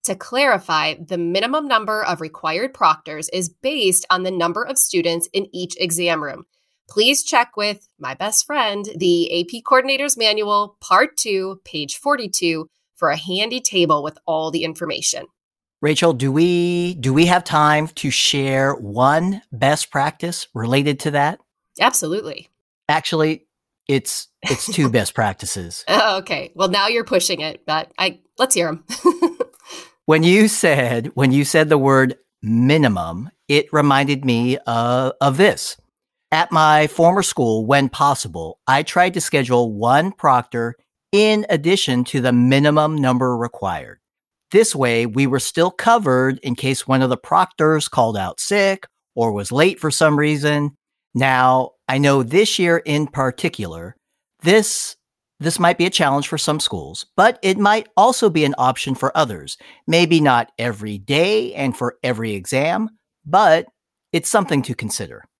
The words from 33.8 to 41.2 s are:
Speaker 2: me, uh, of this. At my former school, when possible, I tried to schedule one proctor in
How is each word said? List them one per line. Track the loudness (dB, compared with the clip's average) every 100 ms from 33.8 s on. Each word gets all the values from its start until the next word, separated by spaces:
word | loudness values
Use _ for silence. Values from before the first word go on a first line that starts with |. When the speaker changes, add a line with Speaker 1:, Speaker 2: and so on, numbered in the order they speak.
| 4 2 2 -2 0
Speaker 2:
me, | 0 0 -2 -2
uh, | -2 0 0 -2 0
of | 0 4
this. | 2 2 -8 -12 _ _ _ _ _
At | -2 0
my | 4 4 4 2
former | 4 2 4
school, | -2 0 0 0 2
when | 2 2
possible, | 0 0 0 -6 -10 -12 -10 0
I | 0
tried | 0 0 0
to | 0
schedule | -2 -2 2 2 0
one | 0 2 2 2
proctor | 0 2 2 0 -6 -6 -8 _ _ _
in | 2